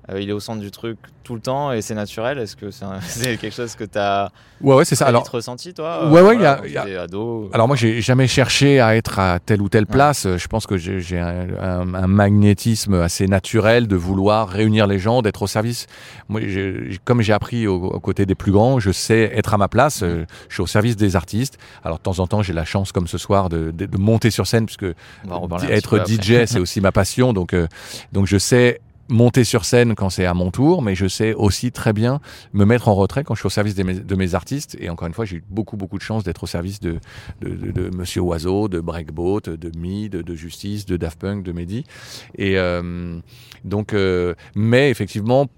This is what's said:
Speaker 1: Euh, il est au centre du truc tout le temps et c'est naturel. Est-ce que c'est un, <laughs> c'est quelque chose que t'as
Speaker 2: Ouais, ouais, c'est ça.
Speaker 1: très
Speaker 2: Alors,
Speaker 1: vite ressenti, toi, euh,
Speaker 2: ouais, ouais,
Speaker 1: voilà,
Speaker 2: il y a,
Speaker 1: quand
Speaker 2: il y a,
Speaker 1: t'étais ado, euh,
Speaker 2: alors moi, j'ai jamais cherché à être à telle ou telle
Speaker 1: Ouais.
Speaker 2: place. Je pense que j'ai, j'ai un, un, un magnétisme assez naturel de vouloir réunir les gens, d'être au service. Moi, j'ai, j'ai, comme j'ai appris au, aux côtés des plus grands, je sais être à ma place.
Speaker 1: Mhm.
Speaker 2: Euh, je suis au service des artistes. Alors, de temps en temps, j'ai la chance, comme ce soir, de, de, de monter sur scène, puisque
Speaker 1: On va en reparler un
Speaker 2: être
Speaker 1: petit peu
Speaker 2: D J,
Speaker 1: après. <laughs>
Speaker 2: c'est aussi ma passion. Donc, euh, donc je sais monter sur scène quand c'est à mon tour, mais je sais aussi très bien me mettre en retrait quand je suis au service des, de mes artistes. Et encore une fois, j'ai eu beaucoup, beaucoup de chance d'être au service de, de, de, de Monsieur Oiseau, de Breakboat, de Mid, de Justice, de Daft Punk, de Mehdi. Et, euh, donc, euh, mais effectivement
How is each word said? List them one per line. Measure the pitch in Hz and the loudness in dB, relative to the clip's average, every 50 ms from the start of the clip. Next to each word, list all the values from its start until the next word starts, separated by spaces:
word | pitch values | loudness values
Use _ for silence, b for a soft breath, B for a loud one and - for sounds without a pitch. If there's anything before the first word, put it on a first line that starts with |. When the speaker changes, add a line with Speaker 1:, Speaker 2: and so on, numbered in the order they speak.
| - - | -12 -8
Speaker 1:
Euh, | 95 98 | -8 -6
il | 101 101 | -4 -4
est | |
au | 104 104 | -6 -6
centre | - - 113 110 | -6 -10 -10 -10
du | 101 101 | -10 -12
truc | - - - 117 113 - - - _ _ | -12 -12 -10 -12 -12 -12 -16 -20 _ _
tout | _ - 120 | _ -14 -14
le | 113 | -8
temps | - 131 131 139 147 143 | -6 -6 -4 -4 -4 -4
et | 127 110 | -4 -4
c'est | 101 - 113 | -4 -6 -6
naturel. | 107 104 98 - - 110 123 147 139 | -8 -8 -8 -8 -6 -4 -4 -4 -4
Est-ce | 110 98 - | -8 -10 -10
que | - 104 101 | -14 -14 -14
c'est | 95 - 101 | -14 -12 -14
un, | 98 95 95 | -12 -10 -10
<laughs> | |
c'est | 90 87 - 117 120 127 113 | -10 -10 -6 -6 -4 -4 -4
quelque | 101 - 107 - | -4 -6 -10 -8
chose | - 120 113 - | -8 -10 -10 -8
que | - 113 | -12 -12
t'as | 95 - 104 101 101 98 101 101 95 b b b b b b | -6 -4 -2 -2 0 0 -2 -2 -4 b b b b b b
Speaker 2:
Ouais, | - 135 135 | 4 6 6
ouais, | 135 170 | 6 6
c'est | - 143 | 4 2
ça. | - 156 | 2 4
Speaker 1:
très | 135 | 4
Speaker 2:
Alors, | 120 120 135 | 4 2 2
Speaker 1:
vite | - | 0
ressenti, | - 120 - - 123 123 - 180 180 | -8 -8 -8 -8 -14 -14 -14 -16 -12
toi, | - 156 160 170 160 139 | -10 -8 -8 -4 -2 4
euh, | |
Speaker 2:
ouais, | 151 151 170 | 6 8 10
ouais, | 185 208 233 | 10 8 8
Speaker 1:
voilà, | |
Speaker 2:
il | 233 | 6
y | 190 | 4
a, | 147 139 | 4 2
Speaker 1:
quand | - - | 2 -4
Speaker 2:
il | 143 | -8
y | 143 135 | -8 -8
a, | 107 | -6
Speaker 1:
t'étais | 101 95 | -6 -6
ado, | 90 87 82 87 101 110 117 117 113 107 | -8 -8 -8 -6 -6 -6 -6 -6 -8 -8
euh, | 95 | -2
Speaker 2:
alors | - 113 113 | 2 2 4
moi, | 123 143 | 4 4
j'ai | 123 117 110 113 120 | 2 2 2 2 0
jamais | 107 - 127 131 131 | 2 2 4 4 4
cherché | 120 - 139 127 - - - 139 143 139 135 | 4 4 2 2 2 2 4 4 6 6 6
à | 117 110 110 | 6 6 4
être | 113 - - - 101 | 2 0 -2 -2 0
à | 95 92 87 87 | 2 2 0 -2
telle | _ - 110 101 | _ 0 0 0
ou | 101 92 | 2 2
telle | - 110 107 | 2 2 2
Speaker 1:
Ouais. | - | 4
Speaker 2:
place. | 110 131 139 147 139 - - 98 90 87 | 4 4 4 4 2 0 -2 -2 -2 -2
Je | - | -4
pense | - - 113 - | -4 -4 -6 -2
que | - 104 90 | -2 -4 -4
j'ai, | 82 90 98 95 | -2 -4 -6 -6
j'ai | 87 85 90 87 | -6 -4 -4 -4
un, | 87 87 87 90 90 90 92 95 | -4 -4 -4 -6 -6 -6 -6 -6
un, | 95 92 90 90 90 90 92 | -4 -4 -4 -2 -4 -4 -4
un | 92 92 | -2 2
magnétisme | 92 98 104 101 101 104 104 104 104 101 - - 117 113 - - 104 95 | 4 4 6 6 6 6 6 6 6 4 4 2 0 0 0 0 0 2
assez | 90 85 85 - - 98 | 2 2 0 0 0 0
naturel | 95 98 95 - - - 110 98 110 117 123 120 | 2 2 0 0 0 0 2 4 4 4 4 4
de | 104 98 | 2 0
vouloir | 90 85 92 98 95 95 104 107 110 110 92 | 0 0 0 -2 2 2 2 2 2 0 -2
réunir | 92 101 110 110 107 110 104 | 0 0 2 4 4 4 4
les | 98 101 95 | 4 2 0
gens, | 90 110 120 127 | 0 0 0 2
d'être | 113 104 - - | 0 0 -2 -2
au | 104 | -6
service. | 98 - 113 107 117 120 - - B B B B B B B B - | -2 -2 -2 -2 -2 -6 -8 -10 B B B B B B B B -8
Moi, | 101 110 | -6 -6
j'ai, | 113 104 92 98 98 95 92 - - - | -4 -4 -4 -4 -4 -4 -6 -6 -8 -8
j'ai, | 98 92 _ | -10 -8 _
comme | - 123 120 | 0 2 2
j'ai | 107 104 107 | 4 2 2
appris | 98 - - 123 117 113 | 0 0 -4 -4 -2 0
au, | 101 92 | 0 0
aux | 87 87 95 - 95 | 0 -2 -4 -6 -4
côtés | - 101 90 - 98 | -4 -4 0 0 0
des | 92 92 | 0 0
plus | - - 104 | 0 0 2
grands, | 95 101 110 127 139 127 | 4 4 4 4 2 2
je | 95 98 | 0 0
sais | 90 - - - 113 113 110 101 - | -2 -2 0 2 2 2 2 2 0
être | 110 - - | -2 0 0
à | 110 101 | 2 2
ma | 98 90 | 0 2
place. | - 110 135 151 - - | 4 2 2 2 2 -2
Speaker 1:
Mhm. | 104 87 | -2 -2
Speaker 2:
Euh, | 85 82 85 B B B B B | -2 -2 -6 B B B B B
je | - | -4
suis | - | -4
au | 92 | -4
service | 85 - 107 107 120 117 | 0 2 2 2 2 2
des | 98 107 98 87 | 2 0 2 2
artistes. | 95 80 - - 107 131 139 - B B B B B _ | 0 -2 -2 -4 -4 -4 -4 -8 B B B B B _
Alors, | 82 82 80 | -8 -8 -6
de | |
temps | - 98 92 90 | -4 -4 -2 -2
en | 92 | -2
temps, | 85 - 107 | 0 0 -2
j'ai | 104 92 85 | -2 -2 -2
la | 82 80 | -4 -4
chance, | - - 98 98 - | -2 -2 -2 -4 -2
comme | - 98 87 82 | -2 -4 -4 -4
ce | - 85 | -6 -8
soir, | - - 104 98 95 90 | -2 0 0 2 2 0
de, | 85 82 80 80 | -2 -2 -4 -4
de, | 82 82 98 | -4 -6 -6
de | - - 95 | -4 -2 0
monter | 98 110 113 110 - 113 | 2 4 2 4 2 2
sur | 101 - 98 | 0 0 -2
scène, | - - 117 113 | 0 0 0 0
puisque | 104 - - 104 92 82 B B B B B B | -2 -6 -8 -8 -8 -8 B B B B B B
Speaker 1:
On | 95 | -10
va | 90 | -8
en | 87 | -8
reparler | 87 82 85 87 92 | -6 -6 -4 -4 -2
un | - | 0
Speaker 2:
être | 113 104 - - 110 104 | 0 0 2 2 0 2
Speaker 1:
petit | 104 104 113 | 2 2 0
peu | 110 | 0
Speaker 2:
D | |
J, | 95 98 120 | 2 4 4
Speaker 1:
après. | 120 117 | 4 4
<laughs> | 101 117 | 4 0
Speaker 2:
c'est | 101 | -2
aussi | 90 - - 107 | -2 -2 -2 0
ma | 95 95 | 0 2
passion. | - 104 95 - - - 123 127 113 | 2 2 0 0 2 2 2 2 2
Donc, | 95 90 - | 0 -2 0
euh, | - 90 85 80 B B B B B B B B | 0 0 0 -2 B B B B B B B B
donc | - 98 98 | -2 0 2
je | 90 98 98 | 2 2 2
sais | - - 131 123 123 123 120 - _ _ _ - - - | 2 4 4 6 6 4 2 0 _ _ _ -20 -6 0
monter | 117 110 120 120 - 131 117 | 4 6 6 6 6 4 2
sur | - - 113 - | 4 0 -2 0
scène | - - 123 120 117 107 | 4 4 4 4 4 2
quand | - 98 95 | 0 -2 -2
c'est | - - 92 | 0 0 0
à | 90 87 | 0 2
mon | 90 90 92 | 0 0 -2
tour, | 87 117 131 156 185 175 | 0 2 2 2 2 2
mais | 127 104 92 | 0 -2 0
je | 85 98 92 | 0 -2 -2
sais | - - 110 110 110 | 0 0 0 0 0
aussi | - 107 95 - - - 123 | 2 2 2 2 0 -4 -6
très | - - - 117 | -6 -2 0 0
bien | 107 104 113 120 135 147 B B B B B B | 2 2 0 0 0 -2 B B B B B B
me | - 101 101 | 0 4 4
mettre | 104 120 120 - 117 | 4 4 4 4 2
en | 101 | 4
retrait | 95 98 92 - 139 147 | 4 2 0 0 -4 -4
quand | - 117 | -4 -6
je | - | -4
suis | - | -4
au | 98 | -4
service | - 110 101 107 98 | -2 -2 -2 -2 -2
des, | 95 95 | -2 -2
de | 92 92 95 110 - 98 | -2 -4 -6 -4 -4 -2
mes | 95 95 87 87 | 0 0 0 -2
artistes. | 92 - - 135 143 - - - - | -4 -4 -4 -8 -8 -8 -12 -14 -12
Et | - 87 | -10 -10
encore | 85 85 90 82 | -8 -8 -8 -10
une | 82 | -6
fois, | - 113 | -8 -8
j'ai | 95 90 | -8 -8
eu | 82 - - | -12 -12 -8
beaucoup, | 92 107 104 - - | -8 -8 -6 -6 -8
beaucoup | 104 95 87 101 92 | -10 -10 -8 -8 -10
de | |
chance | - - 110 110 98 | -6 -4 -4 -4 -4
d'être | 90 82 - - | -4 -6 -8 -10
au | |
service | 82 - 87 85 95 101 101 | -8 -6 -6 -6 -6 -8 -6
de, | - 85 82 87 B B B B B B B - | -6 -6 -6 -6 B B B B B B B -12
de, | 98 95 | -10 -10
de, | 90 90 95 98 | -8 -8 -8 -6
de | 92 95 92 92 92 | -4 -4 -6 -4 -6
Monsieur | 90 90 - - 90 | -8 -8 -6 -4 -2
Oiseau, | 87 87 85 82 76 90 95 101 107 104 | -2 -2 -2 -2 -2 -2 0 0 0 -2
de | 92 85 | -4 -4
Breakboat, | 85 85 80 85 80 78 78 80 87 90 98 107 - | -6 -6 -8 -8 -10 -10 -8 -4 -2 -2 -2 -2 -4
de | 95 82 80 85 85 80 82 | -8 -12 -10 -12 -12 -10 -10
Mid, | 85 90 98 104 107 104 98 | -8 -8 -6 -6 -8 -8 -8
de | 85 85 87 87 | -10 -8 -8 -12
Justice, | 80 85 85 - - - 101 104 104 101 | -12 -12 -16 -16 -12 -10 -8 -8 -8 -6
de | 98 92 | -6 -4
Daft | 85 85 82 - - | -4 -4 -6 -8 -8
Punk, | 95 95 101 101 | -8 -6 -6 -6
de | 90 90 | -8 -8
Mehdi. | 85 85 87 85 101 120 151 B B B B B B B B B - | -8 -8 -8 -8 -8 -8 -10 B B B B B B B B B -10
Et, | - 101 98 95 92 | -6 -2 0 0 0
euh, | 92 90 87 87 87 87 87 87 87 87 85 85 - B B B B B B B - | 0 0 -2 -4 -6 -6 -8 -8 -8 -10 -10 -12 -14 B B B B B B B -10
donc, | 95 98 104 107 - 107 | -6 -6 -6 -4 -2 -2
euh, | 101 98 95 92 90 87 87 82 B B B B | 0 0 2 2 0 0 -2 -4 B B B B
mais | 101 107 113 120 127 139 143 | -2 2 4 4 4 4 4
effectivement | 117 - 104 92 - 110 101 113 123 135 143 127 _ | 2 0 -4 -6 -4 -6 -2 2 2 2 2 0 _